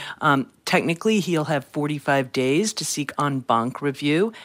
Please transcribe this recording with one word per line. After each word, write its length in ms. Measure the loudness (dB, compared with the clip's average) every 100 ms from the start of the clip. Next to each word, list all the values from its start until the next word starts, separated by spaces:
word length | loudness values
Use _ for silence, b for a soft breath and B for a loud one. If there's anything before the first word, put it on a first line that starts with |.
| B B
Um, 300 | 2 2 0 _
technically, 560 | 0 0 0 -2 2 2
he'll 240 | 2 -2
have 200 | 0 -2 -4
forty-five 640 | -4 -4 -2 0 0 0
days 400 | 0 2 2 0
to 120 | -4
seek 280 | -6 -4 -6 -2
en 240 | -2 -2
banc 400 | 2 2 2 -2
review. 520 | -4 -2 0 2 0 -4